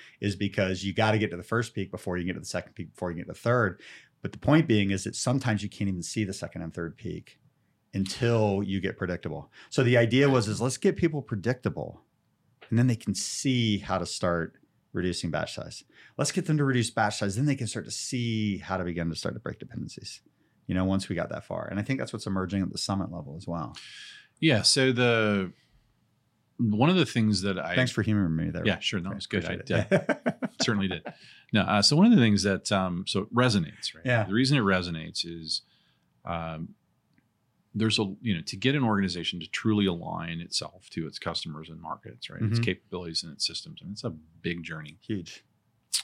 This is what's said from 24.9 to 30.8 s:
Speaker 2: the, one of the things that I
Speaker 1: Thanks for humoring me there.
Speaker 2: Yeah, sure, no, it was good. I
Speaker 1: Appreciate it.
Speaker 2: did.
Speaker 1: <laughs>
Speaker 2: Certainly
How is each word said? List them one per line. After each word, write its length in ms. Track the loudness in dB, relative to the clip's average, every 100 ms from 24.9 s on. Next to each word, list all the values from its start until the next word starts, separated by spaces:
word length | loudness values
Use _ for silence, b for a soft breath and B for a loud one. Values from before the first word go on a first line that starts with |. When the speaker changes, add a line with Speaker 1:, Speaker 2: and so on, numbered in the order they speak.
Speaker 2:
the, 600 | 6 4 6 4 2 0 -6 b _ _ _ _ _ _ _ _ -2
one 320 | 0 4 4
of 60 | 4
the 100 | 2
things 360 | 2 2 2
that 180 | 0 -2
I 160 | -2 0
Speaker 1:
Thanks 160 | 2
for 100 | 0
humoring 340 | 2 2 2 2
me 140 | -2
there. 140 | 0 0
Speaker 2:
Yeah, 140 | 0
sure, 200 | -2 -4
no, 120 | -6
it 40 | -8
was 120 | -4
good. 180 | -2 -2
I 80 |
Speaker 1:
Appreciate 340 | -6 -2 0 2
it. 320 | 0 0 -2
Speaker 2:
did. 260 | -4 -6 -8
Speaker 1:
<laughs> 100 | -4
Speaker 2:
Certainly 260 | 0 0